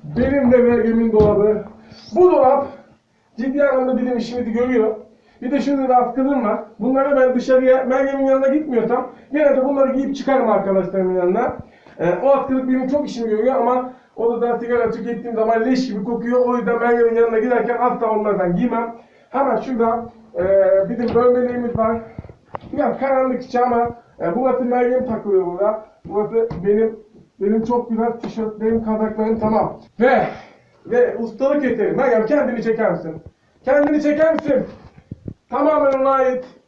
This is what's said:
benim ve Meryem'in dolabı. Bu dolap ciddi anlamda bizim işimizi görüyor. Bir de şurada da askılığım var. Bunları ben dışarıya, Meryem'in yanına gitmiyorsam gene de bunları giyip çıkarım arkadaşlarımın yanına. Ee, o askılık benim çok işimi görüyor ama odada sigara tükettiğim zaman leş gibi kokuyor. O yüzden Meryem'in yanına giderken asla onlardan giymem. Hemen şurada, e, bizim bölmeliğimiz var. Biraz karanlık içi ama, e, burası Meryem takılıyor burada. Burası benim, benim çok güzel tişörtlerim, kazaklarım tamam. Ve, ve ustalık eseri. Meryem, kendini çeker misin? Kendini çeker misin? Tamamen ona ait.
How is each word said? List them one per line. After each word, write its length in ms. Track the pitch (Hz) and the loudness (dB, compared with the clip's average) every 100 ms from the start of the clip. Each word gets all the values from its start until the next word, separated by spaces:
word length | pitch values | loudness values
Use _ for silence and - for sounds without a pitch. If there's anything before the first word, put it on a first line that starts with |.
| - - | -6 -2
benim 360 | 269 277 247 | 0 2 4
ve 40 | 247 | 4
Meryem'in 560 | 240 233 226 226 226 | 4 2 2 2 2
dolabı. 520 | 214 208 202 208 214 - - - - - | 4 4 4 2 0 -6 -18 -20 -20 -6
Bu 200 | 330 370 | 2 4
dolap 340 | 294 262 285 - - - _ _ _ _ - | 6 4 2 -2 -12 -20 _ _ _ _ -6
ciddi 260 | 269 285 | -4 0
anlamda 380 | 285 262 262 254 | 2 2 0 -2
bizim 160 | 254 240 | -2 -4
işimizi 340 | 214 247 220 | -4 -6 -4
görüyor. 440 | 233 247 240 214 - - _ _ _ | -2 0 2 0 -2 -14 _ _ _
Bir 80 | 254 | -4
de 100 | 277 | -2
şurada 280 | 285 277 254 | 0 -2 2
da 80 | 247 | 2
askılığım 480 | - 262 269 262 | 2 -2 -2 0
var. 200 | 214 - - - | -2 -4 -8 -6
Bunları 380 | 240 269 285 262 | -2 0 2 2
ben 180 | 254 | 2
dışarıya, 500 | 247 - 254 254 262 | 0 2 2 4 2
Meryem'in 420 | 240 269 269 269 269 | 2 0 0 0 0
yanına 220 | 269 269 | 2 2
gitmiyorsam 640 | 302 302 240 226 247 254 - - | 0 0 -2 0 -2 -4 -14 -6
gene 240 | 294 294 254 | 0 2 2
de 80 | |
bunları 280 | 262 277 262 | 0 2 2
giyip 240 | 254 233 - | 0 -4 -4
çıkarım 340 | - 262 226 | 0 0 2
arkadaşlarımın 640 | 196 190 190 180 196 185 | 0 2 0 0 -2 0
yanına. 420 | 185 180 214 240 - - _ - - | 0 0 0 -2 -6 -16 _ -20 -4
Ee, 100 | 170 180 | -2 0
o 80 | 262 | 2
askılık 380 | 269 254 262 254 | 2 2 -2 0
benim 200 | 254 254 | -2 0
çok 200 | 294 - | -2 -2
işimi 200 | 233 226 | -6 -2
görüyor 260 | 214 247 | 0 0
ama 380 | 269 240 254 254 - _ - | 0 0 0 -4 -14 _ -4
odada 420 | 233 233 240 233 | -2 0 -2 -2
sigara 320 | 233 240 226 | -2 0 0
tükettiğim 460 | - 240 233 240 220 | -4 -6 -8 -6 -2
zaman 280 | 220 226 | 0 2
leş 220 | 240 254 - | 2 0 -2
gibi 180 | 202 | -6
kokuyor. 420 | 240 233 233 247 247 | -4 -4 0 0 2
O 100 | 240 | 0
yüzden 220 | 196 233 | 0 0
Meryem'in 360 | 240 240 233 | 0 2 2
yanına 240 | 226 233 220 | 2 2 2
giderken 380 | 247 233 202 240 | 0 0 0 0
asla 300 | 247 - 226 | -2 0 -2
onlardan 460 | 208 208 185 175 175 | 0 -2 -2 -2 -2
giymem. 400 | 240 226 233 - - _ _ | -2 -2 -6 -10 -20 _ _
Hemen 300 | 254 269 220 | -2 0 -2
şurada, 520 | 269 233 226 233 - - - | -4 -2 0 -2 -6 -18 -12
e, 100 | 175 185 196 190 196 196 | -4 2 4 4 4 2
bizim 260 | 233 233 | -4 0
bölmeliğimiz 640 | 233 247 247 247 247 233 226 | 2 4 2 0 -2 -4 -2
var. 240 | 226 226 - - - - _ - - | -2 -2 -8 -18 -20 -20 _ -14 -8
Biraz 280 | 262 254 - | -4 -2 -2
karanlık 420 | 269 262 262 240 | 0 0 0 -2
içi 180 | - 240 | -4 0
ama, 360 | 240 233 240 - _ - | 0 0 -2 -6 _ -8
e, 160 | 170 208 | -4 -2
burası 280 | 262 247 | 0 0
Meryem 420 | 247 247 240 254 - | 0 0 2 0 -2
takılıyor 400 | 220 208 190 175 | -6 0 0 0
burada. 400 | 175 208 214 - _ | 0 -2 -2 -10 _
Burası 440 | - 202 208 226 226 - | -6 -4 0 0 -2 -2
benim, 340 | 190 208 220 - - - _ _ | 0 2 0 -4 -20 -20 _ _
benim 240 | 202 220 | 0 0
çok 260 | 226 240 233 | 0 -2 -2
güzel 220 | 220 240 | -2 -2
tişörtlerim, 720 | 226 - 226 220 - 220 226 | -4 -8 -6 -6 -2 -2 0
kazaklarım 560 | 220 214 214 220 220 220 | -2 -2 -2 -2 -2 0
tamam. 400 | 214 214 - - - - | 0 0 -2 -6 -18 0
Ve, 260 | 247 240 - - - - _ _ - | 2 2 0 -8 -18 -20 _ _ -2
ve 300 | 240 247 - | 2 2 0
ustalık 480 | 226 - 269 294 | -8 -2 0 2
eseri. 280 | 254 214 190 | 0 0 0
Meryem, 340 | - 269 220 220 | 0 2 2 2
kendini 360 | 294 240 226 | 2 0 -2
çeker 300 | 226 220 202 | -2 0 0
misin? 300 | 170 160 156 - _ _ _ | -2 -8 -14 -18 _ _ _
Kendini 380 | 254 285 294 302 | 0 2 2 2
çeker 320 | 294 294 320 | 0 2 2
misin? 320 | 311 294 262 - - - - _ - - - _ | 2 0 -2 -2 -14 -20 -20 _ -16 -16 -18 _
Tamamen 420 | 247 302 294 277 | 0 2 2 2
ona 180 | 262 269 | 2 0
ait. 340 | 262 262 254 - - | 2 0 -2 -10 -20